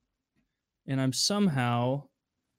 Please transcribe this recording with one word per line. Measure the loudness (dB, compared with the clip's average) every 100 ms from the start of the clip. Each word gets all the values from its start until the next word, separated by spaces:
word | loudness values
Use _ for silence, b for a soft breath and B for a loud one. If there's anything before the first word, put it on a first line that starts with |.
| _ _ _ _ _ _ _ _ -6
and | -2
I'm | -2
somehow | 0 -2 2 0 2 0 2 0 -2 -8 _ _ _ _